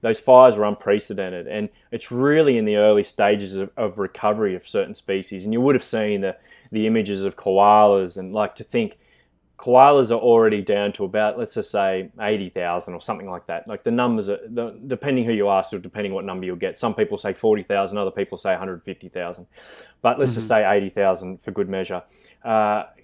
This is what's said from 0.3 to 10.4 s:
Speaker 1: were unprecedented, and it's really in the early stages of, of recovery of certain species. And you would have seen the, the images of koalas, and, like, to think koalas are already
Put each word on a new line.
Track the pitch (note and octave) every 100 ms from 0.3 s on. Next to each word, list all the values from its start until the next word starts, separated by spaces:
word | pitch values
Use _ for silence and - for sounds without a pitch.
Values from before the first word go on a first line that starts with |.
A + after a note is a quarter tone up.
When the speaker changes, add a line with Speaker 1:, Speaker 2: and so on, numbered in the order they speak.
| - B2+ G#2
Speaker 1:
were | G#2
unprecedented, | G2+ - G2+ - G2+ F#2 F2+ E2
and | G#2 G#2 _ _
it's | A#2 -
really | A#2+ C#3 D#3 D3 A#2+
in | G#2+
the | G#2
early | G#2+ G#2
stages | G2 - G#2 G#2 G2 F#2+
of, | G2 -
of | A2 F#2
recovery | F#2+ - G#2+ G#2+ G#2 F2+
of | -
certain | G#2+ E2+
species. | - - G2 F#2 G2
And | G2+
you | A2+
would | C3 C3
have |
seen | - A2+ G#2+ G2+
the, | F#2+ - _ - _
the | A2 G#2+
images | A2+ G2+ G2
of | G2 -
koalas, | G2+ F#2+ G2+ G#2+ G#2+ G2 F#2 F#2+
and, | F#2
like, | G#2+ G#2 -
to |
think | - B2 A2 - _ _ _ _ _ -
koalas | - B2 C#3 C#3+ A#2
are | A#2
already | A#2+ A#2